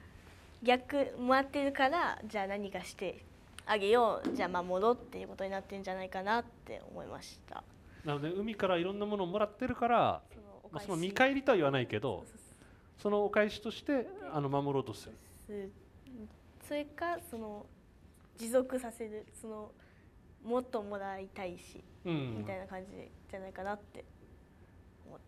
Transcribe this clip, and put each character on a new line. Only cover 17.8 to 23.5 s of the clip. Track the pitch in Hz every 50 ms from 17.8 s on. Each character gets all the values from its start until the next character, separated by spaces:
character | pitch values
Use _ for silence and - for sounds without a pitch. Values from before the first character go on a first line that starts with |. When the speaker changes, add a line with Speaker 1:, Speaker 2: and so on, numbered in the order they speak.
| - - - - - - - - - - - -
Speaker 1:
持 | 226 226
続 | 240 262 254 254 - 254
さ | 254 233
せ | 220 - 233 214
る、 | 214 214 214 - - -
そ | -
の、 | 220 214 214 214 208 - - - - - - - - - - - - - - -
も | 220 233 254
っ | 247
と | 254 - 226 208
も | 202 208
ら | 202 196 196 196 190
い | 190
た | 190 - - 196
い | 180 175 175
し、 | - - - - - - - - -
Speaker 2:
う | 175
ん。 | 165 151 135 127 113 107
Speaker 1:
み | 104
た | 101 190
い | 185
な | 190
感 | 190 190 185 190
じ | 196 190 185 - - - - - -
じ | -
ゃ | 196
な | 190
い | 190